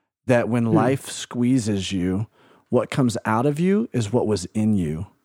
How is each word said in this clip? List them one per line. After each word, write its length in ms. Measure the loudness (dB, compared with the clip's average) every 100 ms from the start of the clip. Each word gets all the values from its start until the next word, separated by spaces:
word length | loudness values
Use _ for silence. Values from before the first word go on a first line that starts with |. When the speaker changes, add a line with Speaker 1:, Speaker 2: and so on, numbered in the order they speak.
| _ _ 0
Speaker 1:
that 220 | 2 2
when 160 | 0 2
Speaker 2:
Hmm. 80 |
Speaker 1:
life 340 | 4 2 0 -4
squeezes 840 | -12 -8 -2 2 2 2 -2 -2
you, 340 | -2 0 -2 -4 _ _ _ _
what 200 | 0 0
comes 260 | 0 0 0
out 220 | -2 0 0
of 140 | 0
you 280 | 0 0 -2
is 200 | -4 -2
what 140 | -2 0
was 200 | -2 -4
in 280 | -2 0
you. 320 | 0 0 -4 -10 _